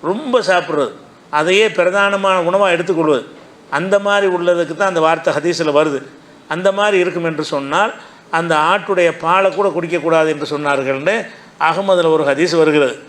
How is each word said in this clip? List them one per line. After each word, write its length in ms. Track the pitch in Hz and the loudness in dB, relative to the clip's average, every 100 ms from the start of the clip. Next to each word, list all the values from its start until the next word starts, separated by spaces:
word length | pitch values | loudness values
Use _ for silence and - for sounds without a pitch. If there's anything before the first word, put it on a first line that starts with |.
ரொம்ப 400 | 151 202 294 247 | -4 -4 0 0
சாப்பிட்றது, 500 | 185 180 170 156 127 - - - - 147 | 2 0 0 -2 -2 -6 -20 -20 -6 -2
அதையே 280 | 156 190 214 | 2 2 2
பிரதானமான 680 | 175 175 196 202 196 196 185 170 | 2 0 2 0 0 0 0 0
உணவா 180 | 190 202 170 | 2 2 0
எடுத்துக்கொள்வது, 480 | 170 170 160 139 107 - - - - | 0 0 2 0 -2 -18 -20 -20 -8
அந்த 260 | 139 180 202 | -6 0 0
மாதிரி 280 | 202 202 196 180 | 2 0 0 0
உள்ளதுக்கு 400 | 175 175 165 160 | 0 0 0 -2
தான் 180 | 196 | -2
அந்த 100 | 180 156 | 2 0
வார்த்தை 240 | 160 - | 0 0
ஹதீஸ்ல 400 | 151 151 151 160 | -2 -2 -2 0
வருது. 280 | 143 156 135 - - - - - | 2 2 -2 -8 -20 -20 -20 -10
அந்த 220 | 156 185 | -2 -2
மாதிரி 260 | 196 208 196 | 0 2 2
இருக்கும் 300 | 180 175 165 | 0 -2 -4
என்று 120 | 156 | -4
சொன்னால், 500 | 151 147 139 156 214 - - - - 165 | -4 -6 -4 -2 -2 -4 -18 -20 -6 -4
அந்த 160 | 170 156 156 | 0 0 2
ஆட்டுடைய 400 | 196 - 190 170 160 | 0 0 0 0 0
பாலை 300 | 165 180 196 | 0 2 2
கூட 160 | 185 202 | 0 -2
குடிக்கக்கூடாது 600 | 160 170 170 160 160 156 | -2 -4 -2 0 2 2
என்று 120 | 151 147 | -2 -4
சொன்னார்கள்னு 680 | 147 147 139 135 135 156 220 - - - - | -4 -2 -2 -2 -2 -2 -2 -6 -16 -20 -4
அகமதுல 500 | 156 165 196 185 165 | -2 -2 2 2 4
ஒரு 120 | 160 | 2
ஹதீஸ் 300 | 143 139 170 165 | 2 0 0 2
வருகிறது. 400 | 156 151 135 110 | 4 4 2 -2